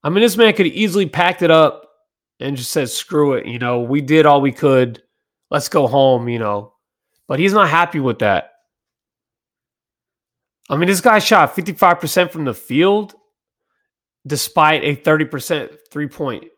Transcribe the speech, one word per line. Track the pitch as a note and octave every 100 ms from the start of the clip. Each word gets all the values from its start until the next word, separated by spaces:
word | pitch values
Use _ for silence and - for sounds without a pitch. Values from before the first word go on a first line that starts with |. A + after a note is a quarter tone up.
I | D3
mean, | F#3
this | A#3 F#3+
man | A3+
could | G#3 F#3
have |
easily | - G#3+ F#3 F3+
packed | - F3 F3+
it | E3+
up | D#3+ D#3 - - _ _ _ _ _
and | C3 C#3
just | A#2+
said, | E3 B2+
"Screw | - - D#3+ C#3+
it, | C3 -
you | A#2
know, | B2 B2
we | A#2+ C#3+
did | C#3 D#3 D3+
all | C#3+
we | C#3
could. | B2+ D3 C3 B2+ A#2 _ _ _ _ _
Let's | C#3+ C#3
go | E3 C3
home," | C3+ C3+ B2 A#2+
you | A#2+
know. | A2 G#2 G#2 _ _ _ _ _ _
But | C#3
he's | F#3+
not | G#3 F#3
happy | D#3+ F3 D#3+
with | C3 A#2
that. | G#2+ F#2+ - _ _ _ _ _ _ _ _ _ _ _ _ _ _ _ _ _ _ _ _ _ _
I | C#3
mean, | F3
this | F#3+
guy | B3 G#3+
shot | - G#3+ C#3+
fifty-five | - F3+ E3 F#3 F3
percent | D#3 - F3+
from | D#3+
the | C#3+
field | A2 - B2+ F#3 G#3 G#3 _ _ _ _ _ _ _ _ _ _ _ C#3
despite | C#3+ - - D#3 D#3
a | -
thirty | C#3+ - D#3
percent | D#3 C#3+ - D#3+ A#2+ - _
three-point | D3 D3 - C#3+ G#2+ -